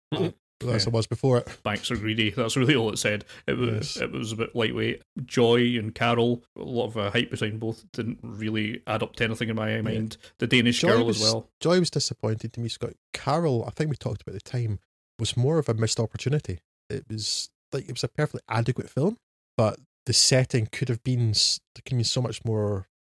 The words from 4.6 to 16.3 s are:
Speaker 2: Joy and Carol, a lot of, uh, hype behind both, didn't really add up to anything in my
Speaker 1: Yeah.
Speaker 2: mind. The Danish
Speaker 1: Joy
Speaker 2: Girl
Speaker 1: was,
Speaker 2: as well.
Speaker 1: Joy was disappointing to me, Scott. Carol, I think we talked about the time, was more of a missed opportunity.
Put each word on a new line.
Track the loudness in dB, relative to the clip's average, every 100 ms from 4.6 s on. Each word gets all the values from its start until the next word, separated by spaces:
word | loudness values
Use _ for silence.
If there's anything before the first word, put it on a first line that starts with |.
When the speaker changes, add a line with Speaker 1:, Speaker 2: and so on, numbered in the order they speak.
| -2 0 -2 -4 _ -12 -4
Speaker 2:
Joy | 4 6 6 4 0
and | -4
Carol, | -2 0 2 2 0 -6 -12
a |
lot | -6 -2 -2
of, | -2
uh, | 0
hype | 0 -2
behind | -2 -4 -4
both, | -6 -8 -10
didn't | -8 -6 -6
really | -10 -6 -4 -2 -2 -6 -4
add | -4
up | -4 -2
to |
anything | -2 -2 -4
in | -2
my | -2
Speaker 1:
Yeah. | -2
Speaker 2:
mind. | -2 -2 -4 -8 -14 -4
The | 2
Danish | 4 4 4
Speaker 1:
Joy | 4
Speaker 2:
Girl | 4
Speaker 1:
was, | 4 2
Speaker 2:
as | 0
well. | 0 -6 -4
Speaker 1:
Joy | 2 2
was | 2
disappointing | 0 -4 -2 -2 -2 -6
to | -6
me, | -8
Scott. | -6 -10 -10 _
Carol, | -6 0 2 2 0 -2
I |
think | -2 -2
we | -2
talked | -4 -6
about | -8
the | -12
time, | -6 -2 -2 -4 _ _ _ -6
was | -4 0
more | 2 2
of | 2
a |
missed | 2 2 0
opportunity. | -2 -2 0